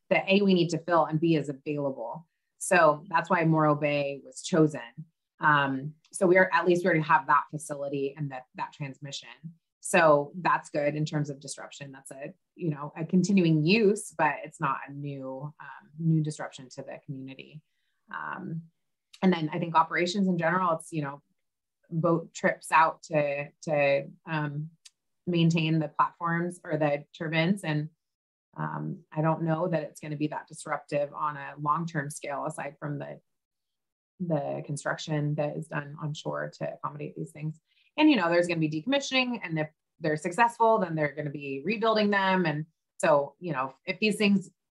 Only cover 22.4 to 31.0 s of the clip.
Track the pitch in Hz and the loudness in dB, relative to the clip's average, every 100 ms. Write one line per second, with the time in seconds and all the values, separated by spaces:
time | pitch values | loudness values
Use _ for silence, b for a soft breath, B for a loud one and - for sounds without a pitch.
22.4 | 185 - - 165 160 - - 156 147 143 | -2 -2 2 4 4 0 -2 0 0 -2
23.4 | 147 _ - 147 143 139 147 - - 156 | -8 _ -2 2 4 2 -2 -14 -6 -4
24.4 | 147 143 160 _ - _ _ _ - 170 | -4 -6 -10 _ -20 _ _ _ -2 4
25.4 | 165 165 156 160 151 - 147 - 170 170 | 4 4 2 0 0 0 -2 -2 -4 -2
26.4 | 175 - 180 151 151 147 - - 165 160 | -4 -8 -6 0 0 -2 -6 -10 -4 0
27.4 | 165 202 160 151 156 _ _ _ _ _ | 0 0 -2 -4 -4 _ _ _ _ _
28.4 | _ - 151 - 151 - - 156 160 160 | _ -8 -8 -6 -8 -10 -10 -2 0 0
29.4 | 165 160 175 160 147 - 156 147 151 147 | 0 -2 -2 -4 -6 -12 -10 -6 -6 -6
30.4 | - 156 160 147 - 143 | -14 -14 -8 -8 -4 -4